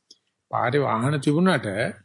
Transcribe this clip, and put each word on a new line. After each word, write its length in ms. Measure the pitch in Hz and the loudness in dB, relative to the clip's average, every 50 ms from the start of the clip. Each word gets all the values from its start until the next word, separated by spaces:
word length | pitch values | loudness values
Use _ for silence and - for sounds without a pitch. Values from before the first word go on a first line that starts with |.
| _ _ - _ _ _ _ _ _ _ | _ _ -20 _ _ _ _ _ _ _
පාරේ 300 | - 110 110 123 131 147 | -4 -2 -2 0 0 0
වාහන 400 | 135 117 113 110 120 135 151 147 | 0 0 0 0 0 0 -2 0
තිබුණාට 460 | 135 151 143 160 185 190 175 131 101 104 92 104 127 175 - - | 0 2 2 4 4 4 2 2 -2 -4 -4 -4 -4 -4 -6 -10